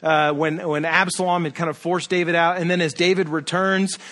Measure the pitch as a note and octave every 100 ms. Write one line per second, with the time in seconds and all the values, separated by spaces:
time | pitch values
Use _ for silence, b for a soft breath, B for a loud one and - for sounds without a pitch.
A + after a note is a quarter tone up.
0 | D#3+ D#3 D3+ D3 D#3+ D#3+ F3+ D3+ D#3+ D#3+
1 | F#3+ - F#3 F3 D#3+ C3+ E3+ D3 E3+ F3+
2 | - F3+ E3+ E3+ E3+ F3+ E3+ F3+ E3 -
3 | F3 F#3 E3 D#3 C#3 F3+ F#3+ F#3+ G3 -
4 | B